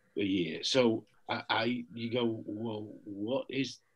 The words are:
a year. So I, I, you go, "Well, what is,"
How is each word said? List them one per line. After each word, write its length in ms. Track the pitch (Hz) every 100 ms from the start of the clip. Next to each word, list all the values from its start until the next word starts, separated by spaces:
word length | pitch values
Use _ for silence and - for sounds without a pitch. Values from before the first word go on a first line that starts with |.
| _ -
a 60 |
year. 400 | 101 95 82 78
So 420 | - 135 120 113 - _ -
I, 160 | 117 -
I, 360 | 107 117 123 120
you 160 | 113 117
go, 340 | 123 117 113 -
"Well, 420 | 104 113 104 107 -
what 420 | 107 98 104 135 -
is," 300 | 127 131 - _